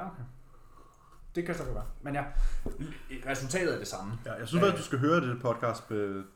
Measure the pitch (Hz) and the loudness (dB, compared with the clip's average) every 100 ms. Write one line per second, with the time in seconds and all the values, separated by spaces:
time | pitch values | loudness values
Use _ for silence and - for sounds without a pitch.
0 | 180 - 117 - - - - - - - | -6 -10 -12 -14 -20 -20 -20 -20 -20 -20
1 | - - - 170 175 165 151 - - - | -20 -20 -6 -4 -2 -4 -2 -4 -4 -6
2 | 143 143 143 - - - - - 160 151 | -4 -4 2 4 4 4 0 -4 -8 -8
3 | - 131 131 127 127 180 165 110 104 - | -10 -8 -4 -2 0 0 2 0 -4 -6
4 | 98 113 117 113 113 170 196 - - 135 | -6 -6 -6 -8 0 4 6 4 0 2
5 | 143 170 127 120 123 113 120 110 - 107 | 6 6 4 0 0 2 0 -2 -2 0
6 | 101 98 98 | 0 -2 -8